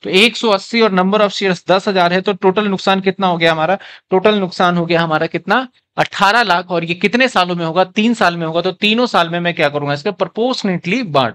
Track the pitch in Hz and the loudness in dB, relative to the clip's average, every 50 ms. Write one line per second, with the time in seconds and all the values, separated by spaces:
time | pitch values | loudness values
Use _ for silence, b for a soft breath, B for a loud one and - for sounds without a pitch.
0 | B - 160 185 214 233 226 - - 226 202 190 - - - 233 226 214 190 185 | B 0 2 4 4 4 2 0 -2 0 0 0 -2 -2 0 2 2 2 2 2
1 | 185 190 202 214 208 196 - - 202 196 180 - - - 175 202 - 214 196 190 | 0 2 2 2 2 0 0 -2 -2 -2 -2 -2 0 0 0 0 0 0 0 2
2 | 175 175 180 190 190 - 202 185 - 190 185 214 214 202 190 180 - 196 190 190 | 2 2 2 0 0 -2 -2 0 0 0 2 2 0 -2 -2 -2 0 0 0 0
3 | 190 196 185 - 196 185 175 165 165 165 160 160 156 160 190 196 B B B B | 0 -2 -2 0 0 0 0 2 2 2 2 2 0 0 -2 -2 B B B B
4 | B B 190 185 180 220 214 208 190 175 - - 190 175 175 175 170 165 170 165 | B B 0 2 2 2 2 2 0 -2 -2 0 0 2 2 2 0 0 2 0
5 | 170 160 156 156 160 165 - 170 170 - 208 247 262 247 _ _ _ _ _ - | 2 2 0 -2 -2 -2 -4 -6 -4 -2 -2 -2 -2 -4 _ _ _ _ _ -4
6 | 151 - - - 202 196 208 240 240 196 175 175 180 175 180 170 165 165 175 180 | -4 -4 -2 0 2 2 4 4 2 2 0 -2 -2 -2 -4 -4 -4 -4 -4 -2
7 | - 202 - 240 254 240 - 202 180 175 180 175 170 160 160 175 190 185 - - | -2 0 0 2 0 0 2 0 0 0 -2 -4 -4 -2 0 0 0 0 0 0
8 | 214 233 233 - 208 175 170 170 165 160 160 170 170 185 175 - - 208 214 233 | 0 0 2 2 0 0 0 0 -4 -4 -2 -2 -2 -2 -2 -2 0 0 2 2
9 | 247 233 - 190 170 165 170 175 175 175 165 - 160 147 143 147 143 143 143 143 | 0 0 2 0 0 0 -2 -4 -2 -2 -2 0 0 0 0 -2 -4 -4 -4 -4
10 | 143 208 196 - 190 175 - 214 226 254 254 - - 208 180 165 - 175 190 254 | -4 -6 -4 -4 -4 -6 -4 -4 -4 -4 -2 -2 -4 -4 -4 -4 -4 -4 -4 -4
11 | 262 185 143 139 131 113 104 | -4 -2 0 0 0 0 -4